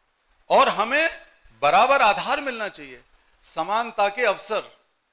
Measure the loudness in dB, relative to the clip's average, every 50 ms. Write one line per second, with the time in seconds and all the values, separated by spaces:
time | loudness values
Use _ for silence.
0 | _ _ _ _ _ _ _ _ _ _ 4 4 4 4 2 -2 -2 0 0 0
1 | 0 -2 -4 -8 -18 _ _ _ _ -20 _ _ 0 4 4 4 4 4 4 4
2 | 4 2 2 0 -2 -4 -4 -4 -4 -6 -8 -6 -8 -10 -10 -12 -18 -18 -20 -20
3 | _ _ _ _ _ _ _ _ -20 -14 -8 -8 -6 -4 -2 -4 -4 -4 -2 -2
4 | -2 -2 0 0 0 0 0 -2 -4 -6 -4 -6 -6 -8 -18 _ _ _ _ _
5 | _ _